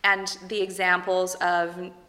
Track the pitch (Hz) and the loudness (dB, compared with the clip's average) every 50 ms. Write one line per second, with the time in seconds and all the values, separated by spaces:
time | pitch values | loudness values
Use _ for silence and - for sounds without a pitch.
0 | - 202 196 190 190 190 - - 190 185 220 208 190 190 185 190 185 180 180 180 | 4 4 2 2 0 -8 -8 -10 -8 -6 -2 -2 -2 -2 -2 0 2 2 2 2
1 | 180 196 185 185 185 185 185 - 180 175 175 175 170 170 175 180 180 185 - - | 2 0 2 2 2 0 -2 -2 0 0 2 2 0 -2 -4 -8 -10 -12 -12 -18
2 | - | -20